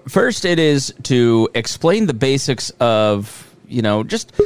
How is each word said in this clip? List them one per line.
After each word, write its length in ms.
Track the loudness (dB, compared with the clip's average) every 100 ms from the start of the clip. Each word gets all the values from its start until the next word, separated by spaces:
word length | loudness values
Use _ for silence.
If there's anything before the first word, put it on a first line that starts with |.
| -2
first, 360 | 0 0 -2
it 140 | -2 2
is 340 | 2 0 -2 -10
to 460 | -2 2 4 4 2
explain 540 | -2 -6 -2 0 2 0
the 80 | 0
basics 560 | 0 0 -2 -6 -6 -2
of, 760 | 0 2 2 0 -4 -14 -20 -20 -8
you 160 | -4
know, 200 | 0 -2
just 280 | -2 -8 -6 -2